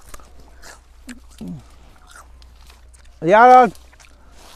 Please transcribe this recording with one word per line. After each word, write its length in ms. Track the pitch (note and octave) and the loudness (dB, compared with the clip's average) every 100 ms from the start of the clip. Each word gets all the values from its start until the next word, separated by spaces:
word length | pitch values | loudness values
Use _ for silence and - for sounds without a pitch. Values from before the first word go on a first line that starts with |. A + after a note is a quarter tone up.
| - - - - - - - - _ _ - - - - F#3 D#3+ - - - _ _ - - - - - - - - - - - | -20 -20 -20 -20 -20 -20 -20 -20 _ _ -20 -20 -20 -20 -20 -20 -20 -20 -20 _ _ -20 -20 -20 -20 -20 -20 -20 -20 -20 -20 -12
यार, 480 | D#3+ G#3 B3 B3+ A#3+ - - - _ _ _ - - | -2 2 4 2 0 -6 -20 -20 _ _ _ -20 -20